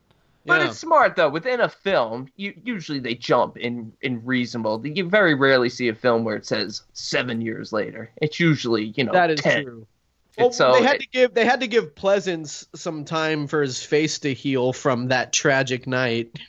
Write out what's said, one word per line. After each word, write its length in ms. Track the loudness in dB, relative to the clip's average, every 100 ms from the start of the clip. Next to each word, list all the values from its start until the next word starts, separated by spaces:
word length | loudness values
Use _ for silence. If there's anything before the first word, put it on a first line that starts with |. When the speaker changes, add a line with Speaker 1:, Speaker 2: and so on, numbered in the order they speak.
| _ _ _ _ 0
Speaker 1:
But 140 | 2
Speaker 2:
Yeah. 80 | 2
Speaker 1:
it's 100 | -4
smart, 380 | 2 4 4 4
though. 120 | 0
Within 320 | 0 -2 0
a 80 | -2
film, 600 | -2 0 0 0 -4 -10 -12
you, 180 | -12 -10
usually 340 | -8 -8 -6 -6
they 140 | -6
jump 420 | -4 0 2 2 -2
in, 360 | -6 -6 -10 -8
in 240 | -6 -4
reasonable. 600 | -2 -2 -2 -4 -4 -4 -4
You 220 | -6 0
very 260 | 2 4
rarely 340 | 4 4 4 2
see 200 | 0 -2
a 60 |
film 300 | 0 2 2
where 120 | 0 -4
it 100 | -4
says 360 | -4 -4 -10 _
seven 480 | -14 -6 -4 -4 -6
years 320 | -6 -8 -6
later. 380 | -6 -6 -10 -14 -6
It's 180 | -4 0
usually, 540 | 2 2 0 -2 -2 -4
you 80 |
know, 80 | 0
Speaker 2:
That 180 | 2 2
is 100 | 2
Speaker 1:
ten. 240 | 0 0
Speaker 2:
true. 220 | -2 -12 -20 _ _ _ _ 0
Speaker 1:
It's 20 |
Speaker 2:
Well, 140 | 2
Speaker 1:
so 200 | 4 4
Speaker 2:
they 100 | 6
had 140 | 4 2
Speaker 1:
it 40 |
Speaker 2:
to 60 | -2
give, 260 | 2 2
they 100 | 4
had 160 | 2 2
to 60 | 2
give 280 | 0 0
Pleasance 720 | -2 0 2 0 -6 -8 -14 -18
some 300 | -10 -8 -8
time 420 | -4 -2 0 -2 0
for 160 | 0
his 200 | 0 -4
face 360 | 0 2 2 -2
to 120 | -4
heal 400 | -4 -2 0 0
from 360 | 0 0 0 0
that 240 | 0 0
tragic 540 | 0 2 2 2 -4 -4
night. 520 | -2 0 -2 -4 -12